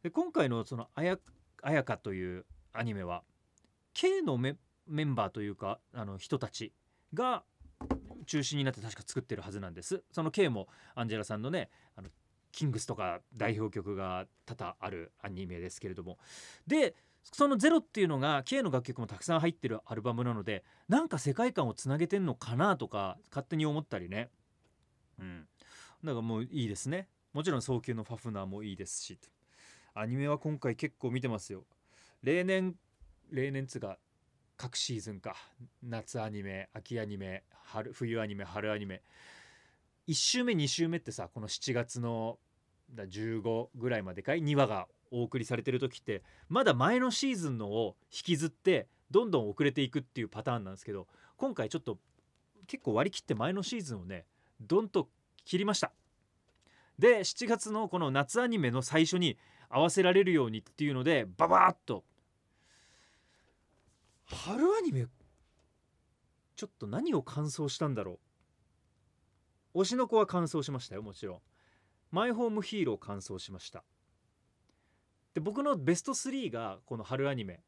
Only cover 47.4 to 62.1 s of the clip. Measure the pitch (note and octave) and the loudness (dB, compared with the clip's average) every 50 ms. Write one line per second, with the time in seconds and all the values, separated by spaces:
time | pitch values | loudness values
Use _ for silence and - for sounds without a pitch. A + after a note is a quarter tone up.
47.4 | E3 D3 B2+ A2+ G#2+ G2+ G#2 A2+ A2+ G2 - _ _ _ - - - F3 E3+ C#3 | -2 -2 -4 -4 -4 -2 0 0 0 0 -4 _ _ _ -14 -8 0 0 0 2
48.4 | D#3+ D#3+ - _ _ F#3+ F3+ B2 - _ _ _ _ _ C3+ G3+ A#3+ A3 E3+ C3 | 2 -4 -4 _ _ 4 4 4 2 _ _ _ _ _ 4 4 4 6 2 2
49.4 | A2 G#2 G2+ - D3+ C#3+ B2+ D3 C#3 B2+ - D3 C3 _ _ B2 A2+ - - - | 2 0 0 2 2 2 4 2 -2 0 0 -4 -6 _ _ -8 -8 -6 -8 -6
50.4 | - C3+ A#2+ A#2 G2+ F#2+ F#2+ F#2+ - - G2+ F#2+ F2+ _ _ _ - - _ - | -4 -2 -2 -2 -4 -8 -12 -12 -10 -8 -8 -8 -10 _ _ _ -20 -20 _ -4
51.4 | C4 C4+ G#3 - A2+ G#2+ - E3 - B2 G#2 - _ _ _ _ _ _ _ _ | -4 -4 -2 -2 -4 -2 -4 -4 -4 -6 -8 -8 _ _ _ _ _ _ _ _
52.4 | _ _ _ _ - - - - - C3+ G#2+ A2 C#3 G3+ - - _ - C#3+ G#2+ | _ _ _ _ -14 -12 -12 -4 -2 0 2 2 2 2 -2 -6 _ -4 -2 0
53.4 | A#2 D#3+ F#3 G3+ F#3 - B3 A#3 F3+ C#3 A#2 G2 F2 F2+ G2 F2 D#2+ _ _ _ | 0 -2 -2 -4 -4 -4 -6 -6 -6 -6 -8 -10 -8 -10 -10 -12 -12 _ _ _
54.4 | _ _ _ _ A2+ G2+ E3 G3+ A3 F#3+ - F#3+ C#3+ - _ _ _ _ _ - | _ _ _ _ -2 4 4 4 4 4 0 0 0 0 _ _ _ _ _ -20
55.4 | _ - F3+ F3 G3+ G#3 G3+ - - - _ _ _ _ _ _ _ _ _ _ | _ -2 0 2 2 2 2 0 -2 -2 _ _ _ _ _ _ _ _ _ _
56.4 | _ _ _ _ _ _ _ _ _ _ _ - C#3 A#3+ A#3+ G#3+ F#3 - - - | _ _ _ _ _ _ _ _ _ _ _ 8 8 10 10 8 4 -2 -2 -2
57.4 | B3 A#3 A#3 - - G#3+ G#3+ A3 A3 F3+ - F3+ E3 C#3 C3 C#3 C#3+ - - A#3 | 2 2 2 2 2 -2 -2 -2 -2 0 0 2 2 4 4 2 2 4 2 2
58.4 | B3 A#3+ A#3 G#3 D3 B2 A#2 C3 B2+ - D#3 D#3+ E3 D#3 F#3 F3+ F3+ D3+ - _ | 2 4 2 4 2 4 2 2 0 2 4 4 6 6 4 4 4 2 2 _
59.4 | _ - - - - _ - C3+ D#3+ E3+ - G3 F#3 F3+ F3+ G3 G3 F#3 F3 D3+ | _ -20 -20 -20 -14 _ 4 4 6 6 6 6 6 8 8 8 8 8 6 4
60.4 | B2+ A2+ A2 A2 - - _ - D3+ D3 C#3 B2+ B2+ D#3 E3 C3+ G#2+ F#2 F2+ - | 4 2 -2 -6 -8 -10 _ -2 0 0 2 2 4 4 4 4 2 0 2 2
61.4 | D#3+ E3 F#3 F#3 F#3 F3+ E3+ _ _ - A#2 F#2+ _ _ | 6 8 8 8 8 8 6 _ _ -6 -6 -6 _ _